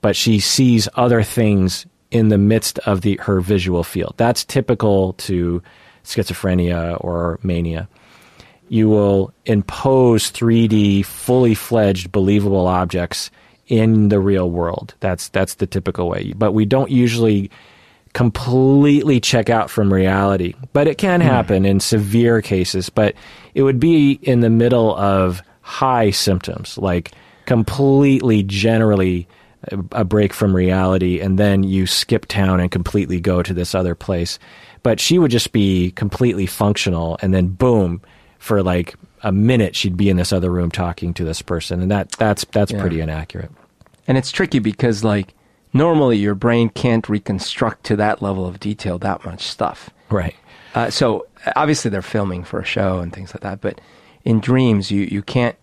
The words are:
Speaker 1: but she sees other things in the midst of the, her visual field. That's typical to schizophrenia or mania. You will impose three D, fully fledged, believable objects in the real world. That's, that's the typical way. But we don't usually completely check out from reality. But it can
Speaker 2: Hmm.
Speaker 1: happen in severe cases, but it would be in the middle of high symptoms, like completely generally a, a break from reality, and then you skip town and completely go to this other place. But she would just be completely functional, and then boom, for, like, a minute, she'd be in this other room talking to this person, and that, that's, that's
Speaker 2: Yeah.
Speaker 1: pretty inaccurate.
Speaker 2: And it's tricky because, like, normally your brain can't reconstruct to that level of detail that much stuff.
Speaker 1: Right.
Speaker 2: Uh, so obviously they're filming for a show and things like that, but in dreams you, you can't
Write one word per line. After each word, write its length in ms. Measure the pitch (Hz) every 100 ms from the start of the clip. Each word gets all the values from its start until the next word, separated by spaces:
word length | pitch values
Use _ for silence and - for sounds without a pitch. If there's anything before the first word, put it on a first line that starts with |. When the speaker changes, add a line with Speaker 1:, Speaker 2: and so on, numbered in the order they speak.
Speaker 1:
but 140 | 107 98
she 240 | - 107
sees 480 | - - 131 117 104 -
other 260 | 120 120
things 640 | 110 - 110 101 92 92 - _ _
in 200 | 120 110
the 80 | 104
midst 400 | 101 110 - -
of 220 | - 98
the, 180 | 104 98
her 180 | - 98
visual 440 | 90 101 92 87
field. 320 | 82 95 82 -
That's 260 | 117 123
typical 720 | - 135 127 117 110 98 95
to 480 | 92 - 92 87 87 - _ - _
schizophrenia 920 | - - 98 92 98 90 87 87 85 85
or 360 | - 87 85 82
mania. 440 | 95 85 85 82 - _ _ - - _ - _ _
You 220 | 113 110
will 420 | 107 101 98 95 _ -
impose 840 | 107 95 - 135 131 123 113 -
three 360 | - 117 117 113
D, 360 | 107 101 98
fully 500 | 98 - - 123 123
fledged, 580 | 107 - 117 101 95 90
believable 560 | 104 95 104 101 98 90
objects 600 | 92 90 92 87 - - _ _ _ _
in 420 | 113 113 110 104
the 100 | 104
real 300 | 98 98 90
world. 460 | 87 85 85 - -
That's, 300 | 104 90 -
that's 260 | - 95 -
the 120 | 95
typical 420 | 101 92 92 87
way. 240 | 90 98 98
But 180 | 107
we 120 | 107 104
don't 240 | 131 139
usually 600 | 135 123 117 113 104 98 - - - _ _ _
completely 1040 | - 123 - - 127 131 139 143 143 143 127
check 300 | - 120 107
out 200 | 117 92
from 220 | - 101
reality. 600 | 95 95 95 98 98 87 - -
But 140 | 143 147
it 100 | 151
can 240 | 196 175
Speaker 2:
Hmm. 60 | 165
Speaker 1:
happen 380 | 127 104 98 98
in 140 | 98
severe 640 | - 110 101 113 117 113
cases, 480 | - 95 90 95 90
but 260 | - 104 - - - - -
it 80 |
would 160 | 135 131
be 400 | 156 165 143 135
in 200 | - 123
the 80 | 117
middle 460 | 113 120 123 113 98
of 440 | 101 98 92 90 - _
high 500 | - - 135 127 107
symptoms, 680 | 98 - 92 - 85 101 -
like 340 | 98 90 82 - - _ -
completely 1000 | 120 107 - 139 139 143 131 127 110
generally 840 | 98 98 110 113 110 101 92 90 87 _ _ _ -
a, 60 | 98 92
a 120 | 117
break 300 | 98 107 101
from 220 | - 104 92
reality, 640 | 92 92 92 92 92 87
and 160 | 95 95
then 260 | 104 98
you 220 | 95 95 92
skip 400 | - - 117 -
town 340 | - 98 92
and 120 | 90
completely 480 | 92 87 104 82 90
go 220 | 85 90
to 100 | 87
this 220 | 90 87 95
other 200 | 90 85
place. 440 | - 92 87 - - - - -
But 160 | - 113
she 200 | - 175
would 120 | 156
just 200 | 117 -
be 400 | 113 101 92 90
completely 560 | 90 104 - 123 98 95
functional, 680 | - 104 104 - 85 82 82
and 120 | 98
then 140 | 92 90
boom, 540 | 92 127 117 92 85 _ _ _ _
for, 240 | - 104
like, 320 | 92 90 87 - - _
a 100 | 107
minute, 440 | 95 107 123 98 -
she'd 200 | 101 90
be 140 | 101
in 80 | 90
this 160 | 90
other 160 | 95 90
room 220 | 90 85
talking 420 | - 90 85 87
to 100 | 82
this 200 | 85 80
person, 360 | - 87 - 90
and 100 | 92
that, 200 | 101 -
that's, 300 | - 110 101 -
that's 200 | 110 104
Speaker 2:
Yeah. 100 | 104
Speaker 1:
pretty 180 | 92 82
inaccurate. 500 | 78 78 85 - - - _ _ _ _ -
Speaker 2:
And 100 | 135
it's 140 | 127
tricky 260 | - 185 135
because, 460 | 110 101 123 104
like, 320 | 110 104 95 _ _ _ _
normally 440 | 131 165 160 135 113
your 160 | 101
brain 360 | 98 120 117 117
can't 380 | - 127 113 -
reconstruct 760 | 104 - 95 - - 117 - -
to 100 | 104
that 260 | 104 -
level 240 | 101 95 90
of 120 | 90
detail 380 | 104 104 101 90
that 260 | 101 87
much 200 | 87 87
stuff. 480 | - - - - - _ _
Speaker 1:
Right. 260 | 101 82 - _ - -
Speaker 2:
Uh, 160 | - 117
so 380 | - 127 107 - _ - -
obviously 360 | 151 151 117
they're 100 | 98
filming 420 | - 110 98 90
for 160 | 90 -
a 60 | 92
show 320 | - 98 92
and 140 | 87
things 180 | 85 95
like 80 | -
that, 200 | 101 98
but 180 | 110 - _ _ _ _ -
in 140 | 113
dreams 500 | 104 127 127 107 95
you, 140 | 101
you 180 | 95 98
can't 340 | - 131 120 -